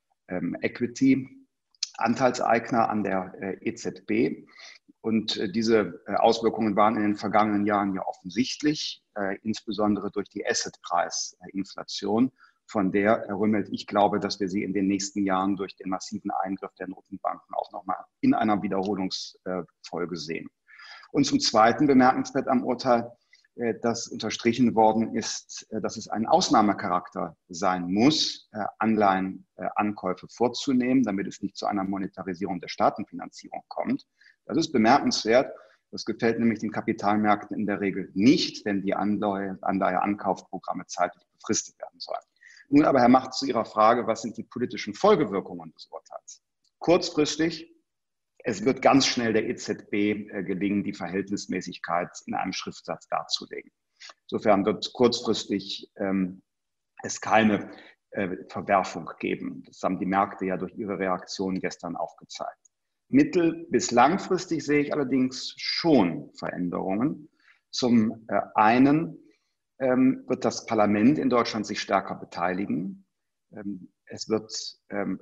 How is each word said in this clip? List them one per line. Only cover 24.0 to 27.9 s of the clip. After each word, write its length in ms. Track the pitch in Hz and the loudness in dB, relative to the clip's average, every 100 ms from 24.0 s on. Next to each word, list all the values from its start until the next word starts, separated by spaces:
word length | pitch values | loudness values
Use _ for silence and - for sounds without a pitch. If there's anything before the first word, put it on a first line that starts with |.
| - | -6
unterstrichen 720 | 117 110 - 117 120 120 110 | -8 -6 -2 0 2 2 6
worden 400 | 110 110 113 117 | 4 4 0 -2
ist, 500 | - - - - - | -6 -8 -12 -18 -12
äh, 100 | 110 | -8
dass 160 | 101 110 | -6 -8
es 100 | - | -8
ein 200 | 104 113 | -4 2
Ausnahmecharakter 1120 | 165 175 131 104 95 101 90 - 95 87 - - | 2 4 4 4 2 0 -2 -2 -8 -8 -10 -16
sein 420 | 85 95 92 87 | -4 -2 -2 -2